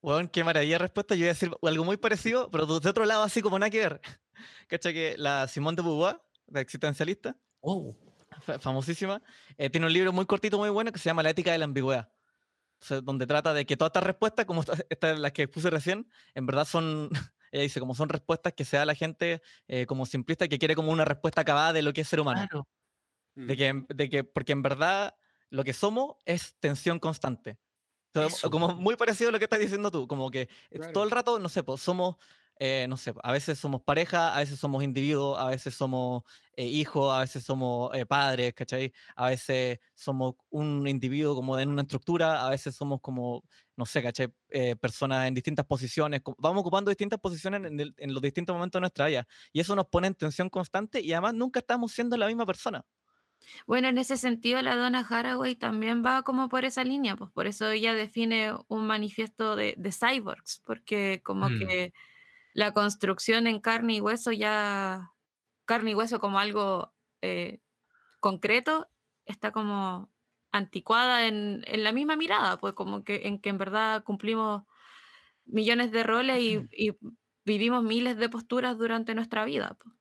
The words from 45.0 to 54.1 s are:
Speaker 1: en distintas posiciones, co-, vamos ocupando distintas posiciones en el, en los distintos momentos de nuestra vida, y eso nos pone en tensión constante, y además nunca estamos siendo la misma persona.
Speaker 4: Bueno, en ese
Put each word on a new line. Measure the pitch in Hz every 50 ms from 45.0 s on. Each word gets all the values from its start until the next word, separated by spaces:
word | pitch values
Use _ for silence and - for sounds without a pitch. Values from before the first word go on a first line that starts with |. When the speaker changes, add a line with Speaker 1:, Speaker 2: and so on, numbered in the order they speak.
| 143 135 135 131 131 131
Speaker 1:
en | 131
distintas | 127 - - 151 143 143
posiciones, | _ 143 127 131 120 - - 151 151 147 139
co-, | - - 131 _
vamos | 127 156 180 202
ocupando | 190 175 170 196 202 202
distintas | 196 - 208 202 220 208
posiciones | - 190 175 156 - 196 196 202 190 165
en | 151 147
el, | 147 147 - -
en | 151 139 135
los | 135
distintos | 131 143 - - 175 170 180
momentos | 170 175 185 - 185
de |
nuestra | 180 180 _ - 143 156
vida, | 151 123 120 _ - - - _
y | _ 147
eso | 170 190 202
nos | 202 185 _
pone | - 196 180 190
en | 190
tensión | _ - 156 143 - 180 185
constante, | - 196 180 - - 190 214 214 - 269
y | 180 151
además | 165 165 180 220 240
nunca | 226 240 262 254 254
estamos | - - 233 247 233 220
siendo | - - 240 240 240
la | 233 208 208
misma | 226 233 233
persona. | 226 226 - - 247 202 135 - _ _ _ _ _ _ _ _ _ _ _ _ - - - -
Speaker 4:
Bueno, | - 220 254 254 262
en | 254 247
ese | 262 -